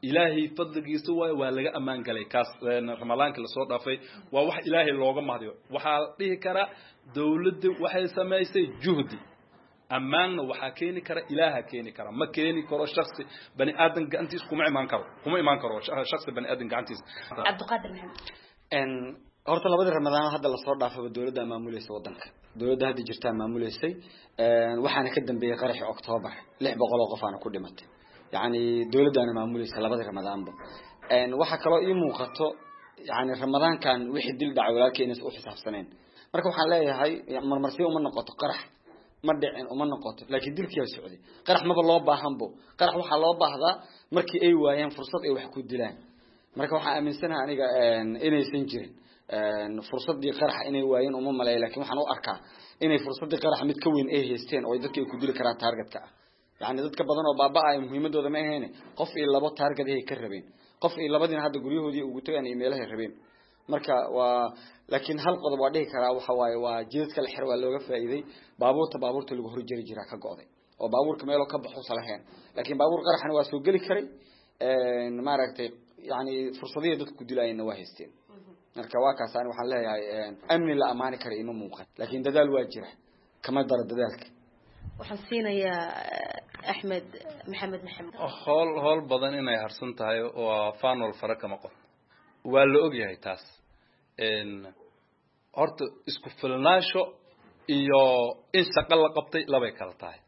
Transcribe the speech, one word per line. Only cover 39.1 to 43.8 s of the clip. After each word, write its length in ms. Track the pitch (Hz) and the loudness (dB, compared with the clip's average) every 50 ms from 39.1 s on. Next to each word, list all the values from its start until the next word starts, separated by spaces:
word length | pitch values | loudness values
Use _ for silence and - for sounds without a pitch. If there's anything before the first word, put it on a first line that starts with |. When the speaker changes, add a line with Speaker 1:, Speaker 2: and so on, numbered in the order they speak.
| _ _ | _ _
Speaker 3:
Ma 120 | - 151 160 | 0 0 2
dhicin, 320 | 147 143 143 - 123 131 | 2 2 -2 -2 -6 -10
uma 180 | 127 127 135 147 | -8 -4 -2 -2
noqoto. 380 | 147 143 - - 110 110 - - | -2 -2 -4 -8 -10 -12 -12 -10
Laakiin 280 | - 135 135 135 143 143 | -2 -2 -2 -2 -2 -4
dilkii 260 | 165 190 - - 156 | -4 -6 -4 -2 -2
aa 60 | 131 | -4
socday. 320 | 113 - - - 92 92 90 _ - - - - | -4 -4 -12 -14 -14 -16 -18 _ -20 -20 -14 2
Qarax 180 | - 185 - - | 2 2 4 4
maba 180 | 175 175 165 165 | 2 4 4 6
loo 180 | 165 165 170 | 6 6 6
baahanbo. 460 | 139 139 147 143 147 147 139 120 113 98 - - - _ - | 6 4 2 2 2 -4 -2 -2 -6 -8 -8 -14 -20 _ -2
Qarax 180 | _ 175 175 170 | _ 2 2 2
waxaa 220 | 175 180 147 151 151 | 0 0 2 2 4
loo 160 | 160 165 170 | 6 4 6
baahdaa 400 | 170 175 147 143 135 147 170 185 - | 6 4 2 2 2 2 2 0 0